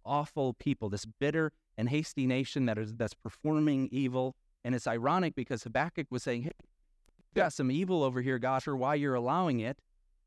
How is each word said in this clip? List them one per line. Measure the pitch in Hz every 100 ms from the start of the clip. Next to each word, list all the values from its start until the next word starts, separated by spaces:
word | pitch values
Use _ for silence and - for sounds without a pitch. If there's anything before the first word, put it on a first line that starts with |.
awful | 117 143 147 156 131
people, | 113 151 131 104
this | 101 113 -
bitter | 143 160 156 - _ -
and | 120
hasty | 151 160 - 131
nation | 131 131 143 123
that | 107
is, | 107 117
that's | 110
performing | - 113 - 151 151 151 135 131
evil. | 127 127 127 131 - _ _ 120
And |
it's | 123 120
ironic | 117 131 180 180
because | - 117 117
Habakkuk | 113 127 165 - 143
was | 127
saying, | - 120
"Hey, | 143 -
you | - _ _ _ _ _ _
got | 208 175
some | - 131
evil | 143 185 175
over | 135 123
here, | 131 127
God, | 127 131 151
or |
why | 135 131
you're | 151 143
allowing | 123 120 165 175 123
it." | 113 143 _ _ _ _